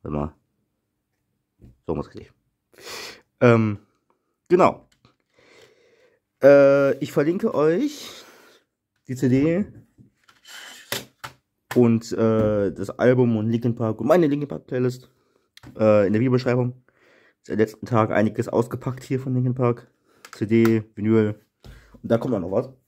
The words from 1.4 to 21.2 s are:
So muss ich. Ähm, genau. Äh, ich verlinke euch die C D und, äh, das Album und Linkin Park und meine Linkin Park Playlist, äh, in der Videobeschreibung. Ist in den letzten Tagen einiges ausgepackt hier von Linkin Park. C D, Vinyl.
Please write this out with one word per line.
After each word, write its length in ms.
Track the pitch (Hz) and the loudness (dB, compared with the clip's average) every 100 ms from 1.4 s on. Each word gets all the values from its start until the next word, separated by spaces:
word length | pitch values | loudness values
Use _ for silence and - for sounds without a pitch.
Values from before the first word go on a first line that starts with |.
| _ _ - _ - | _ _ -20 _ -8
So 80 | |
muss 180 | 76 - | -8 -8
ich. 180 | - - _ _ _ _ - - - - - _ _ | -16 -20 _ _ _ _ -20 -18 -16 -16 -20 _ _
Ähm, 380 | 123 117 107 104 _ _ _ _ _ _ _ | 4 4 2 -4 _ _ _ _ _ _ _
genau. 400 | 370 170 - _ _ _ _ _ _ _ _ _ _ _ _ _ _ _ _ | 2 2 0 _ _ _ _ _ _ _ _ _ _ _ _ _ _ _ _
Äh, 560 | 135 143 139 139 139 135 | 6 8 6 4 2 -2
ich 140 | 139 | -4
verlinke 420 | - 147 185 226 | -2 -2 -2 -4
euch 680 | 127 151 175 285 - - - - - _ _ _ _ _ _ - | 0 0 0 -4 -8 -18 -20 -20 -20 _ _ _ _ _ _ -14
die 80 | 127 | -4
C 120 | 127 | 0
D 360 | 135 151 170 208 - _ _ _ _ _ _ - - - - - - - _ - _ _ _ _ | 2 2 -2 -6 -12 _ _ _ _ _ _ -20 -20 -20 -20 -14 -14 -14 _ -20 _ _ _ _
und, 380 | 127 120 113 - | 2 4 2 -4
äh, 580 | - 113 110 107 104 98 | -2 0 0 0 -2 -4
das 180 | 80 95 | -6 -12
Album 460 | - 120 127 120 110 | 0 2 2 2 0
und 100 | 110 | -2
Linkin 260 | 117 120 | -2 -4
Park 260 | 117 113 107 | -4 -6 -4
und 60 | 113 | 2
meine 200 | 175 156 | 2 2
Linkin 220 | 147 147 | -2 -6
Park 180 | 156 _ | -12 _
Playlist, 440 | 127 127 127 - _ _ _ _ _ - - | -4 -4 -6 -20 _ _ _ _ _ -20 0
äh, 280 | 110 104 98 | 2 4 2
in 60 | |
der 80 | 107 | 0
Videobeschreibung. 640 | 131 123 123 127 123 123 _ _ _ _ _ _ | 0 0 0 -2 -4 -8 _ _ _ _ _ _
Ist 80 | - | -8
in 80 | 101 | -2
den 100 | 110 | -2
letzten 200 | - - | -2 -2
Tagen 260 | 117 110 | 0 2
einiges 360 | 95 107 104 117 | 0 0 -4 -2
ausgepackt 540 | - 120 123 139 127 | -2 -2 -6 -10 -10
hier 160 | - 131 | -8 -8
von 160 | 131 | -4
Linkin 200 | 127 127 | -4 -4
Park. 360 | 127 123 117 - _ _ _ - | -2 -2 -4 -12 _ _ _ -20
C 140 | - 107 | -10 0
D, 380 | 113 113 113 107 | 2 4 2 -4
Vinyl. 460 | - 107 110 | -6 0 2